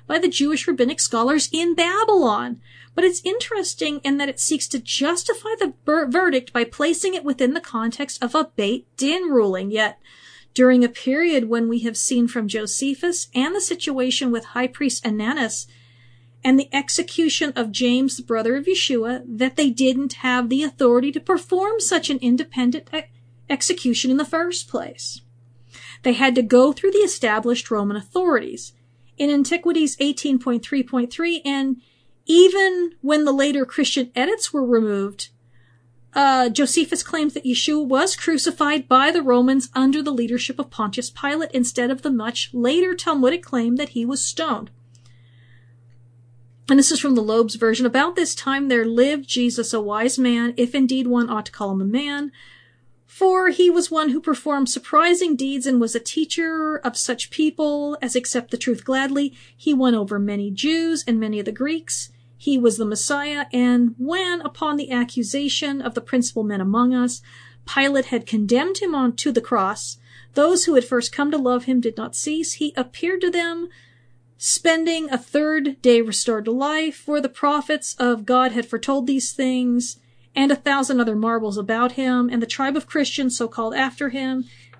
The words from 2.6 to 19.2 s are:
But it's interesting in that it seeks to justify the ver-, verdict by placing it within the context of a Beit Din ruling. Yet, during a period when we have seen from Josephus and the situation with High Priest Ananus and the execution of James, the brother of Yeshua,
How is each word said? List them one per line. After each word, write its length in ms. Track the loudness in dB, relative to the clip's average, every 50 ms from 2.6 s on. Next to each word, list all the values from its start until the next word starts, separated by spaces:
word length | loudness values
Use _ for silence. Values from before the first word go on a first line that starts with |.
| -14 -20 -20 -20 -20 -8 _
But 80 | 0 2
it's 200 | 2 2 0 -2
interesting 760 | -4 -4 -4 -4 -4 -4 -4 -4 -4 -6 -6 -4 -4 -4 -4
in 180 | -2 -2 -2 0
that 100 | -2 -4
it 120 | -4 -4
seeks 260 | -2 -2 -2 -2 -4 -4
to 100 | -6 -6
justify 720 | -6 -6 -4 -2 0 0 -2 -2 -2 -4 -4 -4 -6 -6 -4 -2
the 160 | -4 -4 -4 _ _
ver-, 240 | 0 0 2 2 0
verdict 440 | 0 2 2 2 2 0 -2 -2 -2
by 120 | -2 -2
placing 500 | -2 -2 -2 0 0 0 0 -2 -2 -2
it 100 | -2 -4
within 280 | -4 -2 0 0 0 0
the 80 | -2
context 640 | -6 -6 -6 -4 -4 -4 -4 -6 -8 -10 -8 -6 -6
of 120 | -2 0
a 160 | -2 -2 -2 _
Beit 300 | -2 -2 -2 -2 -4 -6 _ _
Din 280 | -4 -2 -2 0 0 0
ruling. 460 | 2 2 2 2 2 0 -2 -4 -4
Yet, 300 | -2 0 -2 -2 -4 -8 _ -20 -20 -20 -20 -20 -20 -20 -20 _ 2
during 320 | 4 6 8 8 6 4
a 40 | 4
period 600 | 0 -2 -4 -2 0 2 2 2 2 2 0 0
when 200 | 0 0 0 0
we 120 | 0 -2
have 160 | -2 -4 -4
seen 320 | -4 -4 0 2 2 2 2
from 180 | 0 -2 -4
Josephus 840 | -4 -4 -4 -6 -6 -6 -4 -2 -2 -2 -2 -2 -2 -2 -4 -6 -6 -2
and 200 | -2 -2 0 -2
the 60 | -2
situation 720 | -2 -4 -4 -4 -4 -4 -2 -2 -2 0 0 0 0 0
with 160 | -2 -2 -4
High 220 | -6 -4 -4 -4 -4
Priest 360 | -2 -2 -2 -2 -2 -2 -4
Ananus 600 | -4 -4 -2 -2 -2 -2 -2 -2 -4 -4 -8 -10 -12 -18 _ _ _ _ _ -20 -20 -20 -20 _ _ _ _ 2
and 160 | 4 4 4
the 80 | 4 2 -2
execution 800 | -4 -2 -2 -2 -2 -4 -2 -2 0 0 0 0 0 -2 -2 -2
of 160 | -4 -4 -4 -2
James, 440 | 0 2 2 2 2 2 0 -2
the 60 | -4 -4
brother 320 | -2 -2 0 0 0 0
of 120 | 0 0
Yeshua, 580 | 0 0 0 0 0 0 0 0 -2 -4 -6